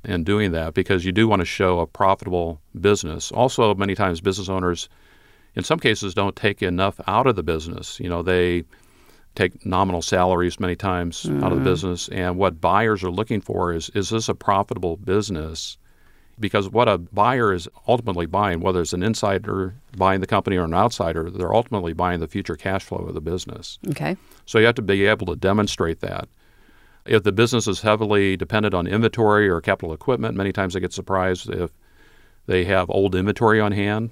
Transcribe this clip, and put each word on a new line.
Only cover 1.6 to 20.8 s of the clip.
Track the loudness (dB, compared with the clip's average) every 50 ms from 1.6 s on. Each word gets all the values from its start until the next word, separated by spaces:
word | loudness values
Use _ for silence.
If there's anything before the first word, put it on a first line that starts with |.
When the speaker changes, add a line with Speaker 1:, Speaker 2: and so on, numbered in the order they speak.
| 2 2 2 2
Speaker 1:
a | 0
profitable | -2 -2 0 2 2 2 0 -2 -4 -2 -2 -2 -4 -6 -10 _ _ -6 0
business. | 2 2 2 2 0 -6 -8 -8 -8 -6
Also, | 0 0 0 2 2 2 2 2 2
many | 2 0 -2 0
times | 0 0 0 0 -2
business | -2 -2 -2 -2 -4 -4
owners, | -4 -2 0 -2 -2 -2 -6 -14 _ _ _ _ _ _ _ _ _ _ _ _ -8
in | -6 -2
some | -2 -2 0
cases, | 2 0 0 0 -2 -4 0
don't | 0 0 0 0
take | 0 0 0 0 0
enough | -2 -2 0 0 0 0 -2 -4 -4
out | 0 2 2 4
of | 2 2
the | 0 0
business. | -2 -2 -2 -4 -6 -10 -10 -12 -12 -12 -8
You | -6 -4
know, | -4 -2 0
they | 2 2 2 4 2 0 -2 -4 _ _ _ _ _ _ _ _ _ -20 _ _ -10 -2
take | 0 0 0 -2 -4 -6
nominal | -2 0 0 0 0 0 -2
salaries | -2 0 2 2 2 4 2 2 0 0 -2 -2
many | -4 -4 -4
times | -2 -2 -2 -2 -2 -2 -4 -6 -6 -6 -4 -2 0
out | 0 0
of | 0
the | 2
Speaker 2:
Mm. | 2 0
Speaker 1:
business. | 0 0 -2 -4 -4 -6 -8 -8
And | -4 -4 -2 -2 0
what | 0 0 0 0 0
buyers | 0 2 2 2 2 2 0 0 -2
are | -4
looking | -2 -2 -2 -2 -2 -4
for | -4 -4 -4 -2 -2 -2 -2
is, | -4 -6 -4 -4
is | -4 -2 -2
this | -2 -2 -2 -2
a | -4
profitable | -4 0 0 2 2 0 -2 -4 -6 -4 -4 -6
business? | -4 -2 0 0 0 0 -2 -4 -6 -6 -8 -10 -10 -12 -12 -14 _ _ _ _ _ _ _ -20 _ _ _ _ -8
Because | -6 -2 0 0 -2 0
what | 2 2 4
a | 4 4 2
buyer | 0 -4 0 2 2 2 2 2 2 2
is | 0 0 -4 -8 _ -8 0
ultimately | 0 0 0 0 -2 -2 -2 -4
buying, | -2 0 0 0 2 0 0
whether | 0 0 2 0
it's | 0 -2 -2
an | -2
insider | 0 0 -2 0 0 0 0 -2 -2 -4 -4 -4 -4 -6 -8 -14 -20 -10 -2
buying | 2 2 2 2 2
the | 0
company | 0 0 0 0 0 0
or | 0 0
an | 0 2
outsider, | 2